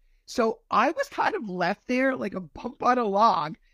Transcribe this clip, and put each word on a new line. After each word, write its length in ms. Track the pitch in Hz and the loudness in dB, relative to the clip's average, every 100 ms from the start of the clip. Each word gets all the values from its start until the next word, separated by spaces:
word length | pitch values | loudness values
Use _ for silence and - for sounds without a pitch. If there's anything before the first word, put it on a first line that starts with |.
| _ _ - | _ _ -8
So 340 | - 226 - - | 0 0 -2 -2
I 200 | - 262 | 2 2
was 180 | 523 539 | 0 -4
kind 260 | - 440 403 | -2 -2 -2
of 140 | 214 | -4
left 320 | 180 175 208 - | -2 -2 -2 -2
there 280 | 247 269 262 | 0 0 -2
like 180 | 214 | -6
a 60 | 190 | -8
bump 420 | 175 - 240 - | -10 -12 -12 -2
on 160 | 247 247 | 2 2
a 60 | |
log, 540 | 214 196 226 175 151 - _ | 2 4 4 4 -2 -8 _